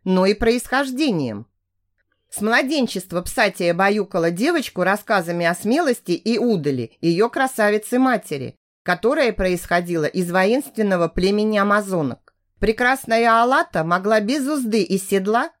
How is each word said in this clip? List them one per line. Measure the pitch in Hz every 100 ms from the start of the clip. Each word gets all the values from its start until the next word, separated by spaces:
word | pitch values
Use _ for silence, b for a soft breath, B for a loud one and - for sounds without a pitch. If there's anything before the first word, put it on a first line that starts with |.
но | 185 185 190
и |
происхождением. | 208 233 240 - 262 277 254 302 180 127 104 117 _ _ _ _ _ _ _ _
С | -
младенчества | 208 247 269 311 233 190 - 170
Псатия | 180 - 208 - 170
баюкала | 170 196 208 190 185 170
девочку | 175 277 339 - -
рассказами | 180 208 - 202 170 170 170
о |
смелости | 175 208 277 320 240 -
и | 175 214 240
удали | 240 196 147 131 113 _
ее | 165 170 233
красавицы-матери, | 269 262 - 208 208 214 247 262 220 - 143 120 - _ _
которая | - 175 226 311 247
происходила | 190 185 180 - 175 175 170
из | 147 190 175
воинственного | 180 190 254 - - 208 185 165
племени | - 185 208 214 214
амазонок. | 202 208 196 180 139 120 _ _ _ _
Прекрасная | 202 220 247 269 - 226 233 226
Алата | 240 262 339 170
могла | 165 175 196 220
без | 208 294 262
узды | 302 233 220
и | - 190
седла | - 196 190 233 320 -